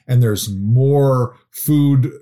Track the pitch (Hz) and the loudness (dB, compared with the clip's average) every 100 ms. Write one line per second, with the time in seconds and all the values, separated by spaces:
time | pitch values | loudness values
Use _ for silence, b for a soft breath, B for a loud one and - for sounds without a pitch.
0 | b 127 120 104 - 98 101 120 135 143 | b 0 0 -2 -6 -6 -2 0 2 2
1 | 139 127 117 B B - - 147 143 135 | 2 0 -4 B B -10 -2 0 2 2
2 | 117 - | 0 -4